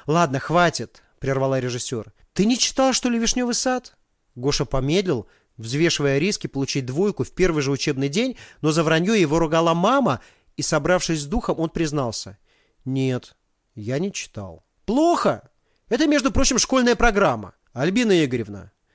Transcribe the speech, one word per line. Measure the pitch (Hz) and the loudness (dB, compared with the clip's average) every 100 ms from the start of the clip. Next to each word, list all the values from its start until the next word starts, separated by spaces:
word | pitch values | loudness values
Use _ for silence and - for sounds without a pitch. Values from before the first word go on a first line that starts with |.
| - | -2
"Ладно, | 165 160 131 | 0 2 -2
хватит", | - 170 170 - 110 _ _ - | 0 2 2 0 -12 _ _ -8
прервала | 131 135 135 135 | -4 0 0 0
режиссер. | 123 120 - 120 101 _ _ | -2 -6 -6 -6 -10 _ _
"Ты | - | 0
не | 208 254 | 2 2
читал, | - - 262 | 0 2 2
что | 233 247 | 2 0
ли, | 233 | 0
"Вишневый | 226 254 247 | 0 0 -2
сад"?" | 233 254 254 - _ _ _ _ | -2 -2 -4 -8 _ _ _ _
Гоша | 123 131 139 | -6 -2 -2
помедлил, | 135 135 131 180 185 127 - _ _ - | -2 -2 0 0 0 -2 -4 _ _ -14
взвешивая | 110 139 165 - 143 139 | -6 0 0 2 0 2
риски | 185 - 139 | 0 -2 -6
получить | 135 139 143 | -4 -4 -4
двойку | 123 139 202 - | -4 -2 -2 -2
в | 185 | -6
первый | - 180 151 | 0 2 2
же | 139 | 0
учебный | 139 - 135 139 | -2 -2 -2 -2
день, | 165 254 - - - | 0 -2 -6 -18 -4
но | 151 | 0
за | 156 | 2
вранье | 156 160 185 | 2 2 2
его | 220 151 160 | 2 2 2
ругала | 160 165 170 | 2 2 2
мама, | 170 196 277 214 117 - _ _ - | 2 2 2 2 -2 -6 _ _ -8
и, | |
собравшись | - 156 151 180 - 156 | -2 0 2 0 2 -2
с | 143 | -2
духом, | 226 - 160 | -4 -2 -2
он | 165 | -2
признался: | - 156 147 120 - - 98 _ _ _ _ | -2 -2 -2 -4 -6 -12 -18 _ _ _ _
"Нет, | 127 131 131 123 - _ _ _ _ | -6 -2 0 -2 -8 _ _ _ _
я | - 104 139 | -12 -6 -4
не | 196 | -4
читал". | - - - 95 80 _ _ | -8 -12 -14 -14 -16 _ _
"Плохо! | - 254 330 349 196 113 _ _ _ _ - | -2 2 2 2 0 -2 _ _ _ _ -4
Это, | 240 311 | 0 2
между | 294 240 | 2 2
прочим, | 180 165 233 | 2 2 2
школьная | - 262 240 233 | 2 2 2 4
программа, | 233 196 175 113 92 _ _ | 2 4 2 0 -8 _ _
Альбина | 123 156 208 226 175 | -4 0 2 4 4
Игоревна. | 139 123 104 101 90 _ _ | 2 -2 -6 -12 -18 _ _